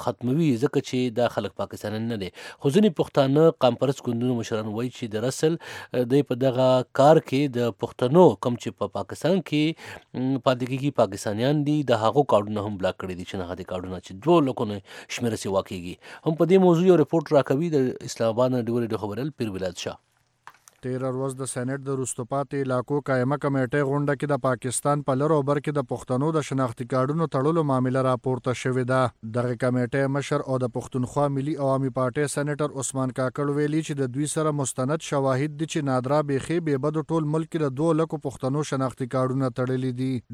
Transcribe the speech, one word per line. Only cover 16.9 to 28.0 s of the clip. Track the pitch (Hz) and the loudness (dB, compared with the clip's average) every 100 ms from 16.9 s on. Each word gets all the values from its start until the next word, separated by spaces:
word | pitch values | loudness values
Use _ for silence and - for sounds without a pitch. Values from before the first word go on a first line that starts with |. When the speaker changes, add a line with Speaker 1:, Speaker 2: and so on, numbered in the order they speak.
Speaker 1:
یو | 170 | 6
رپورټ | 143 165 151 147 | 6 2 2 2
راکوي | - 139 170 147 | 4 0 2 2
د | 127 - 120 | 0 -2 -8
اسلام | - 113 110 | -2 0 2
آباد | 127 127 | 2 0
نه | 113 | 0
ډیوه | 120 113 | -2 -2
ریډیو | 104 104 | -4 -6
خبریال | 104 151 - | -6 -6 -6
پیر | 110 92 | -6 -4
ولاد | 92 85 107 | -6 -6 -10
شاه. | - _ _ _ _ - - _ _ | -10 _ _ _ _ -20 -20 _ _
Speaker 2:
تیره | 127 127 131 127 | -8 -6 -4 -4
ورځ | 135 131 | -6 -6
د | 131 | -8
سینټ | 131 123 139 | -6 -6 -6
د | 135 135 | -6 -6
وروسته | 127 - 117 | -6 -8 -6
پاتې | 139 139 143 131 | -4 -4 -4 -2
علاقو | 127 123 143 135 | -2 -2 -4 0
قایمه | 131 127 143 | 0 0 0
کمیټې | 143 139 123 147 135 | 0 0 0 0 0
غونډه | 143 143 139 | 0 0 -2
کې | 147 | -2
د | 139 131 | 0 0
پاکستان | 123 127 - 143 147 143 | -2 -4 -2 0 0 0
په | 131 | 0
لر | 156 151 | 2 2
او | 135 | 2
بر | 143 | -2
کې | 151 147 | -2 -2
د | 127 | -2
پښتنو | 123 - 127 151 156 | -6 -4 -2 0 0
د | 135 | -2
شناختي | 135 127 - 120 | -2 -2 -4 -4
کارډونو | 131 131 160 160 135 | 0 0 0 -2 0
تړلو | 147 170 147 | 2 2 2
معامله | 131 127 131 | 2 2 0